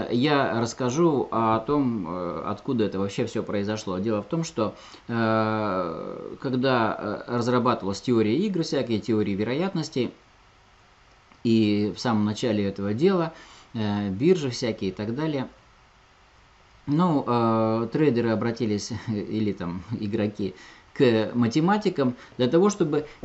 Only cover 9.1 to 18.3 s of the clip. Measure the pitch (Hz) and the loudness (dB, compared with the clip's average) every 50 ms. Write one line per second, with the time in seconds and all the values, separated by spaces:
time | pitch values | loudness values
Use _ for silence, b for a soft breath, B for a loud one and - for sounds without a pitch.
9.1 | 113 107 104 101 101 95 107 113 127 147 180 190 190 170 147 - - 131 120 - | 0 2 2 0 0 -2 -2 -2 -2 -2 -2 -2 -2 -4 -4 -2 -2 -2 -2 -2
10.1 | - - _ _ _ _ _ _ _ _ _ _ _ _ _ _ _ _ _ _ | -4 -10 _ _ _ _ _ _ _ _ _ _ _ _ _ _ _ _ _ _
11.1 | - _ _ _ - - - 117 113 113 110 104 104 104 104 104 85 - - 123 | -20 _ _ _ -16 -4 2 4 4 4 4 4 2 2 0 -2 -4 -2 -2 0
12.1 | 113 107 104 107 107 - - 117 107 104 101 98 98 - 98 101 107 117 160 196 | 2 2 2 0 0 -2 -2 0 0 0 0 -2 -2 -4 -4 -2 0 2 2 2
13.1 | 196 175 160 165 B B B B B B B B - 113 107 104 104 104 104 101 | 4 2 0 -2 B B B B B B B B -6 -4 -2 -2 -2 -2 -2 -4
14.1 | 95 98 131 170 185 170 147 131 120 - 131 113 104 - 101 95 92 - 104 107 | -2 2 2 2 4 2 0 -4 -4 -4 -4 -4 -4 -4 -4 -6 -4 -4 -6 -4
15.1 | 117 139 156 156 147 135 120 - - - - _ _ _ _ _ _ _ _ _ | -4 -4 -2 -2 -2 -4 -6 -8 -12 -20 -20 _ _ _ _ _ _ _ _ _
16.1 | _ _ - _ _ _ - _ _ _ _ _ - - - 139 143 156 185 180 | _ _ -20 _ _ _ -20 _ _ _ _ _ -20 -10 -4 0 2 2 4 4
17.1 | 151 139 - 113 120 120 117 113 113 110 110 110 113 113 117 113 - 147 156 143 | 2 2 0 0 2 2 2 4 4 2 2 2 2 0 0 -2 0 2 2 4
18.1 | 117 120 117 120 | 4 2 2 2